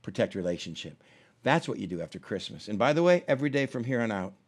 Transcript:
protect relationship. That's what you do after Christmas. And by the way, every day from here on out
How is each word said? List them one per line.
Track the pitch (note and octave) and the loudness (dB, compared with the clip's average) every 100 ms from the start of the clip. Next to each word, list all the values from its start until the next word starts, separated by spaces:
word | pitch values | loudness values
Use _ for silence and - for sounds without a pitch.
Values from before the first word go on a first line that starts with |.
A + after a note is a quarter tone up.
protect | - G2 G2 G2 | -6 0 0 0
relationship. | F2+ F2 - D#2 D#2+ D2 _ _ _ _ | -2 -4 -6 -10 -14 -16 _ _ _ _
That's | C3 D#3+ D3 | 2 2 0
what | A#2+ | -6
you | G2 | -6
do | F2 | -6
after | E2 - | -6 -10
Christmas. | - F#2+ - - - | -6 -6 -6 -12 -8
And | G2+ | 2
by | B2+ | 4
the | D3+ | 6
way, | F3 F3+ F3+ | 6 4 4
every | C3+ D3 | 2 2
day | C#3 C3+ | 0 0
from | C3 | -2
here | A#2 B2 | -2 0
on | A#2 | 0
out | G2+ F#2 F#2+ | -2 -4 -10